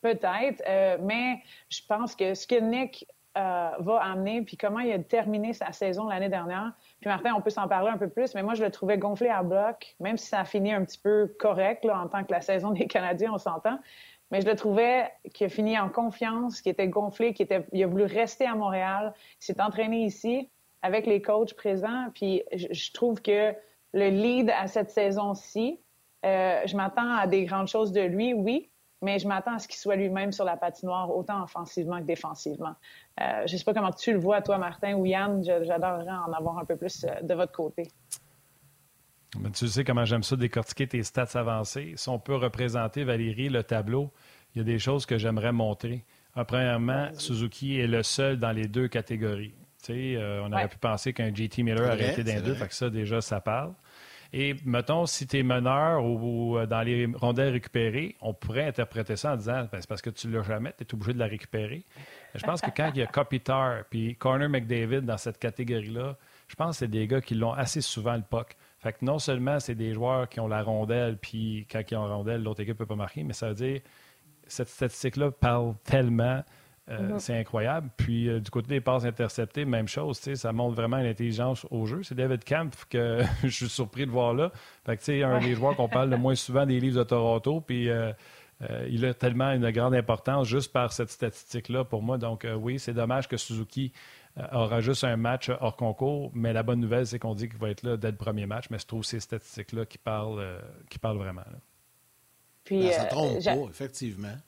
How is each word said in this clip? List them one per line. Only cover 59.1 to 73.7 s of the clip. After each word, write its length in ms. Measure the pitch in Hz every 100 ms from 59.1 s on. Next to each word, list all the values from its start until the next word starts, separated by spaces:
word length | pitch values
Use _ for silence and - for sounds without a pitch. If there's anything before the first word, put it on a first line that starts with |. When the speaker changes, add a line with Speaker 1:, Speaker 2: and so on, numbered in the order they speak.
| 107
Speaker 2:
ça 180 | 151
en 20 | 131
disant, « 300 | 104 127 120
Ben, 80 | 95
c'est 80 | -
parce 140 | 104
que 80 | 117
tu 200 | 107 117
l'as 120 | 113
jamais, 300 | 98 107 123
t'es 180 | - 120
obligé 200 | 110 101
de 60 | 123
la 80 | 110
récupérer. » 560 | 107 - 110 107 147 - - 139 - - -
Je 80 |
pense 160 | - 170
que 100 | - -
quand 160 | 156
il 60 | 135
y 20 |
a 40 | 110
Kopitar 800 | - 143 131 - 135 131 117 104
puis 260 | 117 113 120
Connor 320 | 131 131 147
McDavid 520 | 139 113 120 113 135
dans 140 | 127 107
cette 220 | - 107
catégorie-là, 800 | 117 107 120 117 104 113 135 135 - - _
je 60 | -
pense 160 | 160 160
que 40 |
c'est 80 | 120
des 180 | 110 110
gars 140 | 135
qui 140 | - 113
l'ont 180 | 113
assez 260 | 131 127 156
souvent 360 | - - 110 117
le 60 |
puck. 360 | 101 117 117 - - _
Fait 120 | 117
que 60 | 110
non 140 | 127 151
seulement 440 | - 127 127 147
c'est 140 | - 113
des 180 | 113
joueurs 340 | 110 120 131 123
qui 140 | -
ont 60 | 110
la 140 | 107
rondelle, 560 | 107 110 107 120 120 107
puis 480 | - 110 110 107 104
quand 100 | 110 107
ils 60 | 113
ont 100 | 104
la 80 | 104
rondelle, 280 | 104 117
l'autre 180 | 110 107
équipe 160 | 104 107
peut 80 | 107
pas 100 | 107
marquer, 280 | 98 -
mais 100 | 147
ça 140 | 110 113
veut 60 | 104
dire, 240 | 127